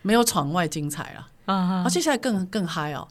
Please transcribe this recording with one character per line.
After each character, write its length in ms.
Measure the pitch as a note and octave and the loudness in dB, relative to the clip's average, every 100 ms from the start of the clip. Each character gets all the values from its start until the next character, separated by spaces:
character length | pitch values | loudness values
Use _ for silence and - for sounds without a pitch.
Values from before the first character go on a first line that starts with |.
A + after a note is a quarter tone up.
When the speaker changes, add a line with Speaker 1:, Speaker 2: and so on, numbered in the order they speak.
Speaker 1:
没 100 | G3 | 2
有 120 | A#3 | 4
场 280 | A#3+ F3+ C#3+ | 4 2 0
外 140 | F3 E3 | 0 0
精 220 | D#3 D3 | -2 -4
彩 140 | D3 - | -6 -10
啊。 140 | - - - - | -12 -18 -12 -2
Speaker 2:
嗯 220 | F#3+ F3+ | 0 2
哼。 60 | |
Speaker 1:
然 100 | F#3 | 2
后 60 | F3+ | 2
接 100 | F4 | 2
下 100 | D#4+ | 2
来 80 | C4 | 0
更， 280 | C4 G3+ F#3 | 0 0 0
更 200 | G3+ E3+ | -2 -2
嗨 260 | D#3+ D3+ | -2 -4
哦。 140 | C#3+ - | -6 -10